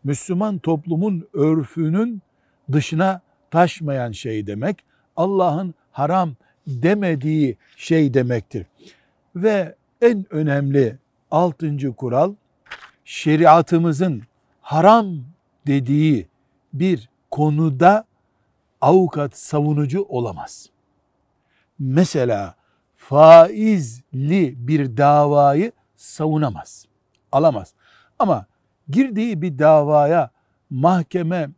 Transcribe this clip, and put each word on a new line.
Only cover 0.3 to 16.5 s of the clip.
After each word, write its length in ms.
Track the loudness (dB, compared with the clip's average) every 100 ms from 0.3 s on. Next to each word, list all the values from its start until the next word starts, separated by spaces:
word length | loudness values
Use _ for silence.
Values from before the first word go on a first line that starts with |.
| -6 -4 -4
toplumun 680 | -4 -4 -4 -4 -2 -4 -8
örfünün 880 | -2 0 0 -4 -6 -4 -2 -4 -8 _ _ _ _ -4
dışına 500 | -4 -2 -2 -2 -4 _ _ _
taşmayan 600 | 0 0 -2 -8 -6 -6
şey 360 | -10 -8 -8 -8
demek, 360 | -6 -6 -8 _ _ _ -6
Allah'ın 580 | -2 0 0 -2 -8 -14 _
haram 440 | -6 -2 -2 -2 -8 _ _ -12
demediği 880 | -2 -2 0 -2 -4 -2 -2 -2 -4 _ _
şey 360 | -2 0 2
demektir. 520 | 0 0 -4 -6 -14 -14 _ -20 _ _ _ _ -4
Ve 400 | -2 -2 -4 -12 _ _
en 320 | 0 0 -6
önemli 640 | -4 -2 -2 0 0 0 -4 _ _ _
altıncı 600 | -2 -2 -4 -8 -6 -8
kural, 420 | -8 -4 -2 -2 -4 _ _ _ -20 -20 _ -18
şeriatımızın 1160 | -6 -2 4 6 6 4 0 0 -2 -4 -4 -12 _ _ _
haram 560 | -6 2 4 4 2 -10 -14 _ _ _ -4
dediği 600 | -2 0 0 2 0 -4 _ _